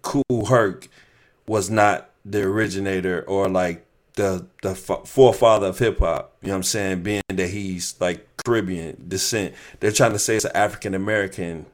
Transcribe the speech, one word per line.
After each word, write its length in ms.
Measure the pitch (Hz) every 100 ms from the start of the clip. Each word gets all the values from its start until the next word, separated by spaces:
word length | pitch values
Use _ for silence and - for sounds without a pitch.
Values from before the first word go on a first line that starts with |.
Kool 460 | - 143 - 120 104
Herc 420 | 123 104 92 - - _ _ _ _ -
was 220 | 107 92
not 400 | 110 104 90 - _
the 160 | 101 101
originator 800 | 95 104 107 95 98 95 92 87
or, 220 | - 95 95
like, 380 | 92 90 85 _ _ _
the, 300 | - 98 95 90 -
the 100 | 98
f-, 360 | 92 - 90 -
forefather 600 | - 127 104 117 107 98
of 120 | 92
hip 200 | 117 -
hop, 360 | 87 71 - _
you 80 | 95
know 60 |
what 20 | 95
I'm 60 |
saying? 400 | 90 110 95 92
Being 180 | 90 104 -
that 200 | 92 90
he's, 440 | 104 95 92 87 -
like, 260 | 90 85 - -
Caribbean 580 | - 117 92 90 80 - 87
descent, 480 | 92 - 113 95 - - -
they're 140 | 107
trying 180 | 104 117
to 80 | 104
say 160 | -
it's 80 | 110
an 80 | -
African 400 | 92 104 - 104
American 760 | 95 98 107 98 - 87 80 -